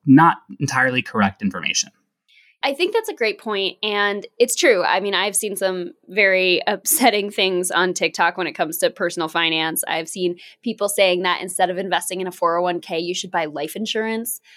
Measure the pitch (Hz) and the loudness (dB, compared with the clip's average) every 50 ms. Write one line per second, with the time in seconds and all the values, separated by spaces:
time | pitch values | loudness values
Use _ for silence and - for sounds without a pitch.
0 | - 135 131 151 165 170 - - _ - - - 143 127 131 131 127 131 127 127 | 4 8 8 8 8 8 4 2 _ -18 -10 -6 -4 -2 0 0 0 0 0 -2
1 | - - - 110 101 98 - - 107 95 92 87 78 - - - - - _ _ | -4 -2 0 0 0 0 0 -2 -4 -4 -4 -4 -4 -4 -2 -2 -4 -6 _ _
2 | _ _ _ _ _ _ _ _ _ _ _ _ - 277 277 285 370 - 427 453 | _ _ _ _ _ _ _ _ _ _ _ _ -4 -4 -2 0 -2 0 0 -2
3 | 440 427 311 - 233 214 202 - - 226 208 196 196 185 - - - 214 208 208 | -2 -2 -4 -2 -2 -2 -2 -4 -6 -4 -4 -2 -2 -4 -4 -4 -4 -2 0 2
4 | 202 202 202 202 - - _ - 240 - - - 254 262 220 180 170 - - 190 | 2 0 0 -2 -8 -6 _ 0 2 2 2 2 4 4 4 4 4 2 2 0
5 | 202 202 196 180 196 208 185 - 214 208 202 - 196 190 185 180 175 175 - _ | 0 0 0 0 0 0 -2 -2 -4 -4 -4 -2 -2 -2 -2 -2 -6 -8 -12 _
6 | _ - 185 214 202 190 190 185 185 185 180 - - - 208 - - - - - | _ -6 0 2 2 4 4 4 4 4 2 2 2 0 -2 -2 -2 -2 0 4
7 | 247 240 208 208 196 208 208 - 196 190 185 180 180 - - 170 185 185 180 - | 4 4 4 2 0 -2 0 0 0 2 2 0 -2 0 0 0 0 0 0 0
8 | 175 165 - - 175 170 175 190 180 151 147 - 170 156 156 - 185 165 165 - | -2 -2 0 2 0 0 0 -2 -6 -4 -2 -4 -4 -4 -2 0 0 0 0 0
9 | 190 175 - 175 160 160 - 170 165 165 160 160 160 165 170 - - - - 160 | -4 -4 -2 -2 -4 -2 -2 0 0 0 0 0 -2 -2 -2 -4 -4 -4 -4 -4
10 | 165 - - 196 180 175 175 175 - - - _ - 240 220 - 202 196 - - | -4 -6 -6 -4 -4 -4 -4 -6 -12 -20 -18 _ -8 -8 -6 -4 -4 -2 2 2
11 | 196 185 180 180 185 180 170 - - 190 - - 185 180 180 180 190 190 180 175 | 2 4 2 2 0 0 -2 -2 -4 -6 -2 0 0 0 0 -2 -4 -2 -2 -2
12 | - - 185 180 185 185 180 - 175 165 170 175 180 180 175 175 - - 175 165 | -2 -4 -6 -6 -6 -6 -4 -2 0 0 2 2 0 0 -2 -4 -6 -6 -6 -4
13 | 175 175 180 175 - 180 - 180 160 151 147 151 151 160 - 196 220 208 - 220 | -4 -4 -6 -6 -6 -4 -4 -4 -4 -4 -4 -6 -8 -6 -6 -8 -6 -6 -4 -4
14 | 220 226 226 226 233 - - - _ _ - | -4 -2 -4 -4 -6 -8 -10 -12 _ _ -20